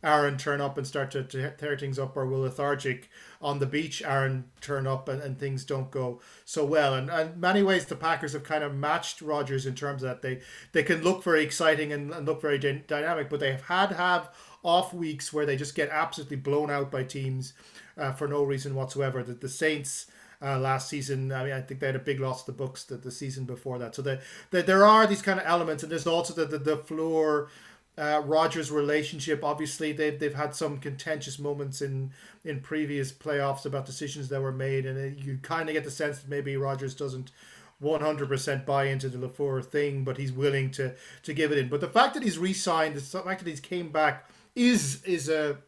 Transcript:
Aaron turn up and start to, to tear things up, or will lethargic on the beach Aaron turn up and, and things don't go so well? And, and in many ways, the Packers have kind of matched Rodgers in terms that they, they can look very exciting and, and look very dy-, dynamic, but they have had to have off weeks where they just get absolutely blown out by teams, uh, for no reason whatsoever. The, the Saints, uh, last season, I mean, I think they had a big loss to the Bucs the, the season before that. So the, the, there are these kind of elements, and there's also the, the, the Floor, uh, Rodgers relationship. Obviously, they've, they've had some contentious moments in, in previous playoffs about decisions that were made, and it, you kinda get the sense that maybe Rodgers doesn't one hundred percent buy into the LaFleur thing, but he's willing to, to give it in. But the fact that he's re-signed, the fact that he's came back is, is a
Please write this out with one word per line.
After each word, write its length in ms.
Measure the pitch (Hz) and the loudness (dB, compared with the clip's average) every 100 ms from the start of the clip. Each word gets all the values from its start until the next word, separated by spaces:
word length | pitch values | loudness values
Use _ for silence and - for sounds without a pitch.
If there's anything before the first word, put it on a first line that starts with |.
Aaron 340 | 156 151 143 139 | 6 6 6 2
turn 220 | 151 143 | -2 0
up 180 | 143 139 | 0 -2
and 80 | 135 | -4
start 240 | 147 135 | -2 -2
to, 120 | 139 | -2
to 260 | 135 135 139 | -4 -4 -6
tear 240 | 143 151 139 | -6 -4 -4
things 220 | 139 135 | -2 -2
up, 180 | 135 139 | -4 -2
or 100 | 131 | -2
will 160 | 135 | 0
lethargic 680 | 131 131 143 139 135 123 - - - - | 0 0 0 0 0 -4 -8 -20 -20 -8
on 160 | 147 143 | -4 -2
the 80 | 139 | 0
beach 360 | 147 156 - | 0 -2 -6
Aaron 400 | - 139 135 131 127 _ | 0 2 2 0 -6 _
turn 260 | - 139 135 | -6 -2 -2
up 220 | 135 135 | -2 -4
and, 120 | 135 | -6
and 160 | 143 131 | -6 -6
things 280 | 139 135 | -4 -4
don't 260 | - 135 131 | -4 -4 -4
go 300 | 139 127 120 - - | -4 -4 -6 -14 -20
so 200 | - - | -10 -2
well? 300 | 143 156 143 | 2 4 4
And, 160 | 131 135 | 2 0
and 240 | 165 160 | 0 0
in 60 | 170 | 0
many 240 | 175 196 | 2 6
ways, 220 | 196 190 - | 6 4 2
the 100 | 147 | -4
Packers 380 | 160 175 151 | 0 0 -2
have 100 | 139 | -6
kind 180 | 135 156 | -2 -2
of 100 | 147 | -2
matched 480 | 139 143 170 - - | -2 0 0 -2 -8
Rodgers 460 | 151 151 135 135 135 | -2 -2 0 -2 -2
in 80 | |
terms 280 | 127 143 139 | -4 -4 -4
that 200 | 131 123 | -6 -4
they, 200 | 131 127 - - - | -4 -6 -8 -20 -2
they 120 | 165 | 0
can 180 | 151 165 | 4 4
look 220 | 160 185 | 4 2
very 180 | 180 160 | 4 4
exciting 500 | 147 - 160 151 151 | 4 2 4 4 2
and, 200 | 147 143 | -2 -4
and 120 | 165 | -6
look 160 | 143 156 | -4 -2
very 180 | 156 143 | 0 2
dy-, 260 | 139 135 - | 2 -2 -2
dynamic, 420 | 151 156 165 139 | -2 0 0 -2
but 100 | 143 | -2
they 100 | 143 | 0
have 120 | 135 | -2
had 260 | - 180 196 | 0 2 2
to 60 | 175 | 2
have 360 | 180 175 175 - - - | 2 2 0 -18 -20 -6
off 320 | 175 175 175 | 4 4 4
weeks 380 | 180 165 143 - | -2 -4 -4 -4
where 120 | 151 | 0
they 120 | 147 139 | 0 0
just 180 | 139 | -2
get 140 | - 147 | -2 0
absolutely 460 | 156 160 - 135 139 | 0 0 -2 -8 -6
blown 340 | 135 143 151 | 0 0 2
out 200 | 143 139 | -2 -2
by 120 | 135 | -4
teams, 500 | 131 143 135 131 131 - - - - - | -4 -4 -4 -4 -6 -12 -20 -20 -20 -6
uh, 140 | 143 | -6
for 160 | 135 147 | -2 -2
no 160 | 143 | 0
reason 320 | 139 139 139 135 | 2 0 -2 -4
whatsoever. 480 | 131 139 135 131 | -4 -2 -2 -2
The, 100 | 123 | -6
the 140 | 120 135 | -8 -8
Saints, 580 | 135 160 151 135 - - - - - | 0 0 0 -4 -8 -10 -18 -20 -10
uh, 160 | 139 135 | -2 0
last 320 | 131 131 135 | 2 0 -2
season, 420 | 147 135 135 135 | -6 -4 -2 -2
I 120 | 135 | -2
mean, 80 | 135 | -4
I 80 | 135 | -4
think 180 | 131 135 | -6 -4
they 60 | 135 | -2
had 100 | 131 | -2
a 40 | |
big 200 | 131 139 | -2 -2
loss 240 | 131 127 | -2 -4
to 80 | - | -8
the 140 | 135 131 | -6 -8
Bucs 200 | 131 - | -8 -12
the, 100 | 127 | -12
the 140 | 131 | -10
season 340 | 123 139 131 | -10 -8 -8
before 340 | 127 123 - 123 | -8 -8 -8 -6
that. 160 | 117 | -8
So 80 | - | -6
the, 180 | 135 135 - - - | -4 -4 -6 -18 -2
the, 120 | 180 | 0
there 220 | 175 190 | 6 10
are 220 | 208 214 220 | 12 12 10
these 160 | 202 | 4
kind 180 | - 185 | 2 0
of 60 | 165 | 4
elements, 360 | 175 165 151 | 2 2 -2
and 80 | 160 | -2
there's 160 | 160 143 | -2 2
also 280 | 170 170 | 2 2
the, 100 | 165 | 0
the, 140 | 156 151 | 0 0
the 180 | 139 151 | 0 0
Floor, 720 | - 156 160 160 156 151 143 - - - _ - | -2 -4 0 2 4 2 0 -10 -20 -20 _ -4
uh, 240 | 151 151 | 2 2
Rodgers 460 | 143 156 160 165 143 | 4 4 4 2 -2
relationship. 760 | 151 147 151 147 160 135 147 | 0 2 2 0 -6 -2 0
Obviously, 480 | 147 147 147 - 156 | 0 -2 -4 -2 -4
they've, 260 | 151 151 143 | 0 0 0
they've 160 | 147 | -4
had 200 | 143 147 | -2 -4
some 240 | 147 156 143 | -2 -4 -4
contentious 600 | 143 131 - 156 135 135 | -8 -8 -6 -6 -6 -8
moments 420 | 143 143 139 135 | -6 -4 -6 -6
in, 300 | 139 135 135 135 - - | -4 -4 -6 -10 -20 -16
in 160 | 165 143 | -8 -8
previous 520 | 135 156 151 143 135 | -4 -4 -2 -2 -4
playoffs 520 | - 156 143 139 135 | -6 -4 0 0 -2
about 220 | 147 135 135 | -4 -6 -6
decisions 420 | 131 147 143 131 | -8 -8 -8 -6
that 140 | 139 | -4
were 100 | 135 | -2
made, 320 | 131 135 135 | -2 -2 -2
and 140 | 131 131 | -2 -4
it, 200 | 139 143 | -6 -8
you 200 | 139 135 | -8 -8
kinda 300 | - 165 160 | -4 -4 0
get 120 | 156 | -2
the 60 | 147 | -4
sense 280 | 135 151 139 | -4 -4 -4
that 100 | 135 | -6
maybe 280 | 143 139 139 | -6 -4 -2
Rodgers 380 | 135 135 135 | -2 -2 -6
doesn't 380 | 131 143 127 131 - - - - _ | -6 -6 -6 -12 -16 -20 -20 -20 _
one 220 | 143 156 | 0 2
hundred 280 | 151 151 139 | 2 0 0
percent 380 | 135 135 135 135 | -2 0 -2 0
buy 180 | 139 | 2
into 240 | 139 135 135 | 2 0 -2
the 100 | 123 | -6
LaFleur 460 | 127 127 143 131 | -8 -2 -2 -2
thing, 400 | 120 147 147 139 | -2 0 0 0
but 120 | 131 131 | -4 -4
he's 160 | 139 | -4
willing 380 | 127 143 139 135 | 0 2 2 0
to, 220 | 135 131 127 - - | -2 -6 -6 -18 -18
to 100 | - | -10
give 200 | 147 156 | 0 2
it 60 | 147 | 2
in. 100 | 127 | 2
But 120 | 143 | 0
the 80 | 170 | 2
fact 260 | 226 262 | 4 4
that 80 | 277 | 4
he's 160 | 247 160 | 0 0
re-signed, 580 | 180 190 - 165 156 143 | -2 0 0 2 2 0
the 40 | |
fact 440 | 135 185 185 190 | -8 -8 -4 -6
that 60 | 175 | -6
he's 100 | 147 | -10
came 300 | - 180 170 | -6 -6 -2
back 380 | 151 151 135 - - - | 4 4 4 -8 -20 -14
is, 480 | - 240 240 139 135 | 4 6 6 4 -4
is 240 | 190 175 143 | -2 -2 2
a 300 | 156 151 139 | 2 2 -2